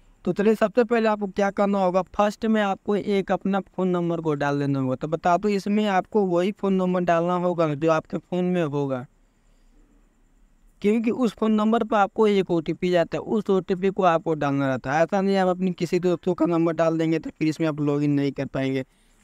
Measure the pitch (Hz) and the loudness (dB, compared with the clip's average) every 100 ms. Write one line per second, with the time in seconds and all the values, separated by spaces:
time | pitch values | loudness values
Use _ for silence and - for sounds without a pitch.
0 | _ _ - 170 208 220 214 - 233 233 | _ _ -6 0 2 2 2 2 2 2
1 | 220 208 202 180 196 202 202 202 185 180 | 0 0 -4 -2 -2 0 0 2 2 0
2 | 180 - 208 - 220 220 202 190 - 208 | -2 0 -2 0 0 0 0 -2 -2 -2
3 | 202 196 180 185 190 196 - - 185 180 | 0 -2 0 -2 0 -2 -4 -4 -2 0
4 | 170 170 160 147 143 143 139 139 131 127 | -2 -2 -2 -2 -2 -2 0 0 -2 -4
5 | 156 160 180 175 214 196 202 208 208 185 | -4 -2 0 2 2 -2 0 0 2 0
6 | - 220 190 175 185 202 196 185 185 185 | 0 0 2 2 0 -2 0 0 2 0
7 | 175 165 175 180 180 170 160 143 160 160 | 2 0 2 0 0 0 0 0 2 0
8 | - 175 - 180 180 180 156 143 139 131 | 0 -10 -6 -2 0 0 -2 -2 -4 -6
9 | 147 _ _ _ _ _ _ _ _ _ | -8 _ _ _ _ _ _ _ _ _
10 | _ _ _ _ _ _ _ _ 202 226 | _ _ _ _ _ _ _ _ 0 0
11 | 233 - 240 - 220 214 214 233 214 220 | 0 0 -2 -2 0 2 2 0 0 0
12 | 190 - 214 196 180 170 160 165 180 175 | 0 2 2 2 2 -2 -2 -4 0 2
13 | 165 156 - 226 196 190 - 185 196 196 | 0 -4 -2 -4 2 0 0 -2 -2 2
14 | 180 165 170 156 143 139 135 131 131 147 | 2 2 0 -2 0 0 0 -2 -2 0
15 | 165 202 196 196 185 180 185 175 170 180 | 0 0 0 2 2 0 -2 -2 -2 0
16 | 180 170 - - 233 170 165 165 165 165 | 0 -2 -2 -2 0 2 0 2 0 2
17 | 160 160 269 - 156 151 160 147 147 143 | 0 0 -4 -4 -2 0 -2 -2 -2 0
18 | 147 143 139 131 135 139 135 135 127 _ | 0 0 -2 -4 -6 -4 -2 -4 -6 _
19 | _ _ | _ _